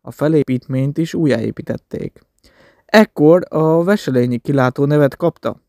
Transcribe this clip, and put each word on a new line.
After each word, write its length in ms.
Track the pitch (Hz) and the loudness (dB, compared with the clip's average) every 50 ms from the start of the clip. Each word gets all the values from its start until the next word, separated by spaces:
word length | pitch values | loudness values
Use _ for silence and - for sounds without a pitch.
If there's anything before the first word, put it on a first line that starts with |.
a 100 | - - | -20 -16
felépítményt 840 | 117 - 139 156 160 151 135 - 131 123 - - 131 131 135 143 143 165 | -8 -4 -2 0 2 0 0 0 -2 -6 -6 -6 -4 -4 -4 -4 -2 -4
is 160 | 165 160 - | -6 -4 -4
újjáépítették. 1040 | 175 165 143 117 113 113 110 110 - - - 117 113 _ _ - - - - - _ _ _ _ _ _ _ _ _ _ _ _ _ _ | -2 0 0 0 0 -2 -6 -8 -8 -10 -10 -10 -10 _ _ -12 -10 -10 -12 -14 _ _ _ _ _ _ _ _ _ _ _ _ _ _
Ekkor 580 | _ - 220 214 - - - 147 151 170 185 185 - | _ 4 4 4 2 2 2 4 6 6 4 2 -2
a 340 | - 156 156 160 160 165 170 | -2 -2 0 2 2 2 2
Veselényi 540 | 185 208 208 - 151 131 123 123 123 123 117 | 0 0 -2 -2 -2 -2 0 0 0 -2 -6
kilátó 480 | - - 139 135 127 127 127 - 143 | -4 -4 -2 0 0 0 0 0 0
nevet 300 | 143 147 151 147 135 - | 0 2 2 2 0 0
kapta. 440 | - 170 165 - _ - 117 - - _ | -2 -4 -4 -4 _ -8 -10 -10 -10 _